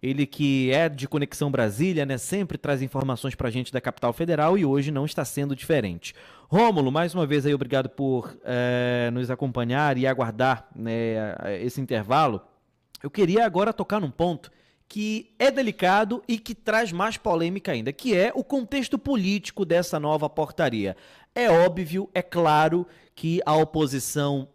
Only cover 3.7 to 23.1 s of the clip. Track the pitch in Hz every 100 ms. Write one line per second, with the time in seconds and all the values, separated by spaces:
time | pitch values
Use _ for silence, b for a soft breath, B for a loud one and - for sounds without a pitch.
3.7 | 127 127 - 123 117 170 156 151 196 151
4.7 | 139 139 143 151 - 143 - 143 135 -
5.7 | 156 104 85 - - B B B 170 233
6.7 | 185 131 143 175 175 151 147 139 143 123
7.7 | 135 131 - 139 127 - - - 123 123
8.7 | 123 123 123 120 120 123 127 139 123 120
9.7 | 135 151 131 131 131 117 110 131 127 -
10.7 | - 113 113 113 110 107 90 95 98 120
11.7 | 131 131 120 104 135 151 101 - _ _
12.7 | _ _ - 143 202 180 202 233 170 214
13.7 | 214 190 208 160 - 170 165 - b b
14.7 | b _ 208 214 214 - _ 262 269 240
15.7 | - 180 196 214 233 - 226 - 226 -
16.7 | 214 233 170 208 220 214 175 165 196 -
17.7 | 131 113 139 254 185 208 254 - 277 233
18.7 | 277 240 262 - 262 185 202 - - 180
19.7 | 170 175 160 147 156 147 147 147 - 151
20.7 | 117 98 92 B B B - 240 170 180
21.7 | 175 170 180 202 175 175 175 165 151 160
22.7 | 170 175 B B